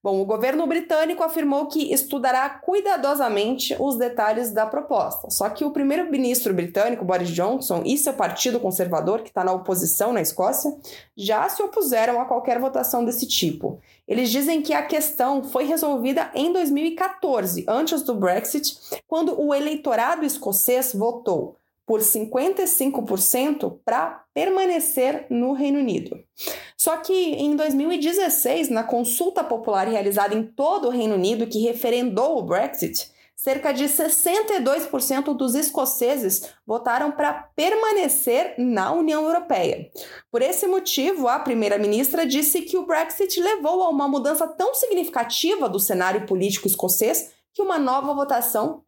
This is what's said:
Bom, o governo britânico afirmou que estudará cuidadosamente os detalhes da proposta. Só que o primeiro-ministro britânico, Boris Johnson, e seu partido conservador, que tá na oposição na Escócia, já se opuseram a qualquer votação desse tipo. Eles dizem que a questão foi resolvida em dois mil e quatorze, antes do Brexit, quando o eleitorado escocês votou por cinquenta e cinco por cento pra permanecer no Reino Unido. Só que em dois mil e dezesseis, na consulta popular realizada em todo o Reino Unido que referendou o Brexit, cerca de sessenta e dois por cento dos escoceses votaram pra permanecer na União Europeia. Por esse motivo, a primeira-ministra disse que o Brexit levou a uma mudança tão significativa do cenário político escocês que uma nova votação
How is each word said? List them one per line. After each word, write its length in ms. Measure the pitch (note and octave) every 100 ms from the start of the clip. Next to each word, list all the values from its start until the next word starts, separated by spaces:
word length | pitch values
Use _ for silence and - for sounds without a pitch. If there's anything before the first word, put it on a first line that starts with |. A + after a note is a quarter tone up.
Bom, 160 | G3+ G3
o 60 | G3
governo 400 | A3 B3+ D4+ D#4+
britânico 560 | E4+ E4 D#4 D#4+ F4
afirmou 460 | E4 E4 D4 C#4 D4
que 260 | D#4 D4
estudará 560 | C4+ C4+ C#4+ B3+ B3+ C4+
cuidadosamente 1300 | - - G4 G4 F4 C#4 C#4+ B3 G#3 G#3+ C4 - -
os 180 | C#4 A#3+
detalhes 540 | B3 A#3+ G#3+ A3 A#3+
da 140 | G#3 A3
proposta. 640 | C4+ D4 G3 - - -
Só 180 | - G3+
que 140 | -
o 60 | D4
primeiro-ministro 840 | C#4+ C#4 D4+ E4+ C#4 B3+ B3 G#3+ F#3
britânico, 500 | E3+ G3 A3 A#3 F#3
Boris 240 | F3+ F3
Johnson, 540 | E3+ F#3 C4 - F3 -
e 100 | C#4+
seu 140 | D4
partido 460 | C4+ F3+ - B3+ A#3
conservador, 600 | G3 F#3 F3 E3 E3 A3
que 100 | A3
tá 120 | -
na 80 | F#3
oposição 600 | F#3 F#3 F#3 E3+ - G#3
na 80 | A#3
Escócia, 560 | D#3 - F#3 C4+ D4 C#4+ - - - -
já 320 | G3+ A3 F#4
se 120 | -
opuseram 580 | G4+ - D#4 A#3 A3+ A#3+
a 60 | B3
qualquer 340 | A#3+ B3+ A#3+
votação 460 | C4 C4 B3 B3 A#3
desse 220 | A#3+ B3+
tipo. 520 | - E3+ D#3 - - - _ -
Eles 240 | A3 B3
dizem 320 | A#3+ C#4+ E4
que 100 | D4+
a 80 | D4+
questão 640 | D4 D#4 D4+ - B3+ C#4
foi 220 | C4+ C4 D4
resolvida 680 | D#4+ D#4 C4+ A#3+ C#4 -
em 180 | - D4+
dois 200 | F4+ D#4+
mil 140 | C#4 E4
e 100 | E4
quatorze, 680 | F#4+ F#4+ F4 B3 F#3 F3 F3+
antes 340 | A3+ D#4+ D#4
do 140 | - A3
Brexit, 600 | F#3 F#3 - D4 D4 - - - _
quando 320 | D#4+ D#4+ -
o 140 | D4
eleitorado 720 | C#4 D4 D4+ D4+ A3+ B3 E4+ D4+
escocês 680 | - G#3 G3 - B3+ C4 G3+
votou 640 | A3 A#3 - E3 - - _ _ -
por 160 | A3
cinquenta 640 | G#3+ A3 A3 B3+ D#4 F#4+
e 40 | F4+
cinco 360 | - C#4 C4+
por 160 | A3 F#3+
cento 600 | - B3 C#4 D4 F#3 -
pra 400 | - A#3 E4 - _
permanecer 920 | - F4 F#4+ F#4+ E4+ B3+ C4 B3+ D4 -
no 220 | A#3+ B3
Reino 260 | C4+ C#4+ C#4+
Unido. 380 | B3+ F3+ - - - - - - - -
Só 200 | - D#4+
que 160 | D#4+
em 420 | F#4+ F4 C#4+ D4 D4
dois 180 | D#4
mil 180 | C4+ D4+
e 60 | F4
dezesseis, 720 | D4+ F4+ F4+ - A#3+ D#4+ D4
na 140 | A3+
consulta 600 | A3+ A#3+ A#3+ - F4 F4+
popular 440 | D#4 A3+ A3+ G3+ G3+
realizada 460 | A3 G3+ G3+ G3+
em 100 | A3
todo 440 | A3 - C#4+ G4 C4+
o 40 |
Reino 240 | B3 A3 G3+
Unido 320 | F#3 A3+ A3+
que 120 | A3
referendou 800 | A3+ A#3 A#3+ A#3+ B3 G3 C4+ D4+
o 60 |
Brexit, 680 | E3+ F3 C4+ - E3+ - - _ _ -
cerca 380 | - C4+ D4
de 160 | B3+ C#4
sessenta 640 | C#4+ D#4+ D#4 F4 F#4+ A4
e 60 | G4
dois 240 | B3 D4 D#4+
por 160 | -
cento 320 | - C4+ C#4+
dos 200 | C4+ C4+
escoceses 1000 | B3 D4+ D#4+ C4 - A#3+ C#4+ G3+ F#3+ - - -
votaram 460 | A3+ A#3+ A#3+ D4
pra 380 | C#4+ D4 D4 - -
permanecer 1000 | E4 A4 A4 G#4 D#4 - - B3 F4 -
na 360 | B3 G#3+ F#3+
União 300 | D#4+ D#4+ D4+
Europeia. 680 | D#4 E4+ E4+ A3 E3+ - D#3+ - - - _
Por 100 | A#3
esse 240 | C4+ F4+ G4
motivo, 600 | F#4 F#4 - C#4 F#4 B3
a 120 | C4
primeira-ministra 840 | - A#3 G#3 G3+ G#3 G#3+ C4+ E4+ D#4+
disse 360 | C4+ D4+ F4+
que 160 | - F#4
o 80 | F4
Brexit 560 | D#4+ D#4+ - G4 F4
levou 420 | F4+ G#4+ D4 F4+
a 60 | F4+
uma 180 | C#4+ C#4
mudança 400 | C#4 C4+ D4+ D#4+
tão 260 | - G4
significativa 920 | C5+ B4 F#4 E4+ B3+ A#3 - E4 G4+ B3+
do 120 | F#3
cenário 460 | - F#3 F3+ G3+ -
político 420 | F#3+ G3 G3 G3
escocês 640 | - F#3 - A3 D#4+ - _ _
que 80 | -
uma 160 | F#4+ E4
nova 360 | C4+ C4 C#4
votação 680 | C#4 C#4+ A#3+ A#3 - B3+ D#4+